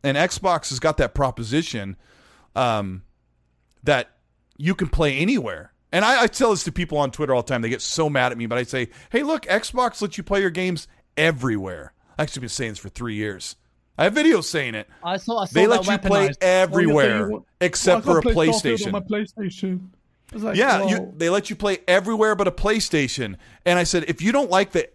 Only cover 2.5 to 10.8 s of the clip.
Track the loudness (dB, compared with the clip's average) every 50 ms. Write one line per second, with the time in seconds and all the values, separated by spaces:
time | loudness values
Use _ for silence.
2.5 | _ -2 0 0 0 -2 -4 -6 -10 -12 -16 _ _ _ _ _ _ _ _ _
3.5 | _ _ _ _ _ _ 0 2 2 2 0 _ _ _ _ _ _ _ _ _
4.5 | _ -4 -2 -2 0 0 -2 -2 0 2 2 2 2 2 0 2 2 0 -2 -4
5.5 | -10 -10 -14 -20 _ _ _ _ 0 2 4 4 4 4 2 2 2 2 2 2
6.5 | 2 0 -2 -6 -4 -6 -6 -2 0 -2 -2 -2 -2 -4 -2 0 0 0 0 -2
7.5 | -4 -2 -2 -4 -4 -6 -6 -6 -2 0 0 0 2 2 0 0 0 -4 -6 -4
8.5 | -4 -4 -4 -4 -4 -4 -6 -6 -10 -20 -14 _ -2 -2 0 0 -2 -4 0 0
9.5 | 0 0 0 -2 -2 0 0 0 -2 -4 -6 -6 -6 -10 -4 -2 0 0 0 0
10.5 | -2 -2 -2 -2 -4 -4